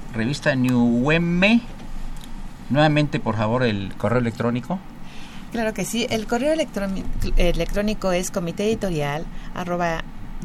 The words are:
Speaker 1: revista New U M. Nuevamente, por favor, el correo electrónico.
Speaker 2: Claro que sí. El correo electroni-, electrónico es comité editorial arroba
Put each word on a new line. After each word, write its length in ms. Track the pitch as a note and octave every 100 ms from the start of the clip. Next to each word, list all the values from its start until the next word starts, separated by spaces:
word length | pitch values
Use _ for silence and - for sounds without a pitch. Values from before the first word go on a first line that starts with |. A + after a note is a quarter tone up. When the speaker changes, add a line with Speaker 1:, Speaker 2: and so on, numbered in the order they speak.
| -
Speaker 1:
revista 420 | A2+ A#2 D3 D#3 C3
New 480 | B2+ B2 A#2+ A#2+
U 80 | C3+
M. 500 | E3 E3+ F3 G3+ A#3 - - - - - - - - - - -
Nuevamente, 500 | C#3 D#3 D3+ D3 A#2
por 160 | G#2+ A2
favor, 280 | A2 B2
el 300 | B2 G2+ F#2+ -
correo 220 | G#2 B2
electrónico. 600 | A#2 A2 A#2 B2 A#2+ F#3+ - - - - - - -
Speaker 2:
Claro 220 | A3+ A3
que 120 | G#3+ F#3
sí. 200 | A3+ A3
El 180 | A3 G#3+
correo 260 | A#3+ C#4+
electroni-, 500 | D#4+ C#4+ G3+ G3 F#3+ - - G3 -
electrónico 720 | F3 E3 E3 G3 G#3 G#3 F#3+
es 180 | F3+ F3+
comité 360 | G3 E3+ E3 G#3
editorial 600 | A3 G3 D#3 C#3+ D3+ - - -
arroba 500 | - F3 F3 E3+ E3 - - - -